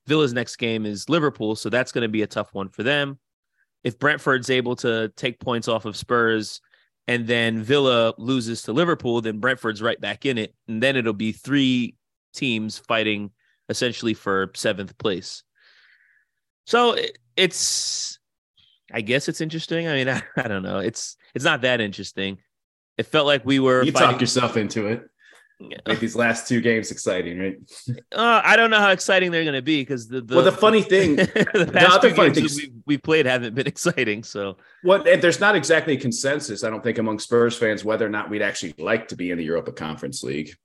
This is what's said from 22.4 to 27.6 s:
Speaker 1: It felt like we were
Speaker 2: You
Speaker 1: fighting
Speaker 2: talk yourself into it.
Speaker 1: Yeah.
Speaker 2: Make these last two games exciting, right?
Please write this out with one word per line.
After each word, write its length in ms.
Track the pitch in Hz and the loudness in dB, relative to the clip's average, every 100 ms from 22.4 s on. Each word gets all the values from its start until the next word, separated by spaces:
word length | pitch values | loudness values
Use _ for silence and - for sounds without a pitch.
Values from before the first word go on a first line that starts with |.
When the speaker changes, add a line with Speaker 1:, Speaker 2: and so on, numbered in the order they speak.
| _ _ _ _ _ - | _ _ _ _ _ -8
Speaker 1:
It 60 | |
felt 240 | 113 156 143 | 0 2 4
like 180 | 143 127 | 2 2
we 140 | 135 | 2
were 220 | 131 127 | 4 4
Speaker 2:
You 100 | 139 | 4
Speaker 1:
fighting 180 | 131 131 | 4 4
Speaker 2:
talk 100 | 123 | 4
yourself 360 | 117 127 120 113 | 0 0 0 -2
into 300 | 101 117 104 | -2 -2 -4
it. 160 | 117 - _ _ - _ - | -4 -8 _ _ -20 _ -20
Speaker 1:
Yeah. 140 | - - 95 | -18 -10 -4
Speaker 2:
Make 140 | - | -2
these 160 | 113 113 | -2 0
last 320 | 117 113 - | 0 0 0
two 140 | 120 | 0
games 280 | 117 113 101 | 2 0 -2
exciting, 480 | 90 110 90 85 90 | -6 -4 -2 -4 -6
right? 200 | 95 - | -6 -8